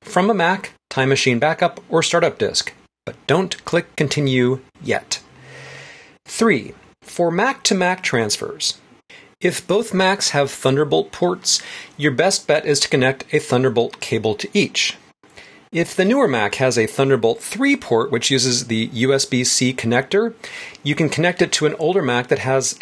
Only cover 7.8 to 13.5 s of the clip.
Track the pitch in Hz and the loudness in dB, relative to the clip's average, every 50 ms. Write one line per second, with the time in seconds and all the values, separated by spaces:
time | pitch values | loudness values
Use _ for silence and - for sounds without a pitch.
7.8 | 180 180 180 - - - - 117 110 104 - - - - - - - - - - | 2 0 0 -2 -2 -2 0 0 0 0 -2 -4 -6 -8 -8 -6 -6 -6 -6 -6
8.8 | - _ - _ _ - - - - - _ _ - 180 175 - - - 180 214 | -12 _ -20 _ _ -20 -20 -20 -20 -20 _ _ -2 -2 -2 -2 -4 -2 -2 -2
9.8 | 233 233 - 185 185 185 196 196 - - - 143 143 139 - - - 131 135 143 | -2 0 0 2 2 2 2 0 -2 0 0 0 0 0 -2 -2 0 2 2 2
10.8 | 151 139 147 160 - - - - 180 175 185 - - - - - - - - - | 2 2 0 0 0 -2 -4 -2 -2 -2 -2 -2 -2 -2 -2 -2 -4 -8 -14 -16
11.8 | - - - - 143 151 123 135 165 196 196 - - - 147 156 - 151 143 139 | -18 -18 -6 -2 0 0 2 2 2 2 0 0 0 0 0 2 2 0 0 0
12.8 | - - - 135 127 131 127 - - - - 151 - - | 0 0 2 2 2 2 0 -2 -4 -2 -2 -2 0 0